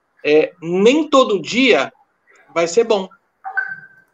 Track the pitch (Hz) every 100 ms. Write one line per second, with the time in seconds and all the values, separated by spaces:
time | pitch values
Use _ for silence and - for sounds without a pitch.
0 | _ _ 147 151 156 - 160 180 214 294
1 | 311 359 - 196 139 214 262 160 123 _
2 | _ _ _ _ _ 156 170 226 226 208
3 | 185 _ _ _ 762 - 1077 1077 - _
4 | _